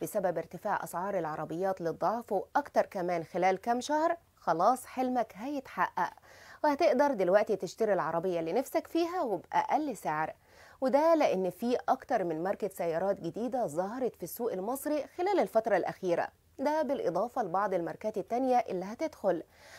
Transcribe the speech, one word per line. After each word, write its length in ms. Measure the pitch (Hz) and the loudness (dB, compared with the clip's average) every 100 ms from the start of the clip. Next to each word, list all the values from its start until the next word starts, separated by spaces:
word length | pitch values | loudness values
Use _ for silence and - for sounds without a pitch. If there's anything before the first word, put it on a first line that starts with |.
بسبب 360 | 160 214 180 165 | -4 0 0 -2
ارتفاع 460 | 160 175 208 180 | -4 -6 -2 -2
أسعار 360 | 160 170 196 196 | -2 -6 -2 -2
العربيات 640 | 160 156 151 160 190 185 | -2 -4 -4 -2 -2 0
للضعف 500 | 165 160 170 226 226 | -2 0 0 0 -2
وأكتر 540 | 196 - 277 285 233 190 | -4 0 -2 0 0 0
كمان 380 | 196 175 170 | 0 -2 -2
خلال 340 | 156 175 185 190 | -2 0 2 2
كام 200 | 240 247 | 0 -2
شهر، 360 | 247 302 330 339 _ _ | 0 2 2 0 _ _
خلاص 500 | - 160 196 - - | 0 4 4 4 -2
حلمك 480 | - 254 254 220 180 | -2 0 0 -2 -6
هيتحقق 760 | 254 285 - - 175 - 175 - - - - - | -8 -8 -6 -2 -2 0 -4 -6 -20 -20 -20 -2
وهتقدر 500 | 302 277 - 247 285 | 2 4 4 6 4
دلوقتي 420 | 226 175 202 208 202 | 4 4 4 4 -2
تشتري 380 | 180 - 220 | -4 -2 0
العربية 460 | 185 151 165 185 170 | 2 0 0 -2 -2
اللي 140 | 160 | 0
نفسك 340 | 202 269 339 320 | -2 0 -2 -2
فيها 340 | 330 339 359 | -2 0 -2
وبأقل 760 | 277 180 - 170 - 262 302 202 | -2 -4 -2 -2 0 0 -2 -4
سعر. 360 | 175 156 160 - _ - - - | -4 -2 -4 -6 _ -20 -18 -4
وده 340 | 262 269 330 320 | 2 4 6 6
لأن 340 | 277 180 185 | 4 2 0
في 280 | - 240 247 - | -2 -2 -2 0
أكتر 340 | 254 - 247 | -2 0 -2
من 200 | 170 156 | 0 -2
ماركة 240 | 185 214 202 | -2 -2 -4
سيارات 520 | - 170 160 190 196 | -4 -2 0 0 -2
جديدة 460 | 165 170 240 247 196 | -4 -4 -4 -2 -2
ظهرت 480 | 151 190 247 247 - | -2 -4 -2 -4 -4
في 80 | |
السوق 300 | - - 233 | -12 -6 -4
المصري 520 | 185 196 262 302 302 - - | -4 -4 -4 -2 -4 -4 -4
خلال 220 | 359 370 | 0 2
الفترة 380 | 208 226 220 190 | 2 2 2 0
الأخيرة، 500 | - - 185 160 - _ _ - | 0 -4 -2 0 -2 _ _ -4
ده 220 | 277 311 | -2 0
بالإضافة 600 | 269 185 - 170 233 - | 0 -2 -2 -2 -2 -4
لبعض 300 | 202 180 202 | -2 0 0
الماركات 440 | 185 165 151 214 208 | 0 -2 -6 -6 -4
التانية 400 | - 240 262 247 | -4 -2 2 2
اللي 280 | - 185 185 | 2 -4 -6
هتدخل. 580 | 226 320 - 202 180 - - - | -6 -6 -2 0 0 -2 -20 -20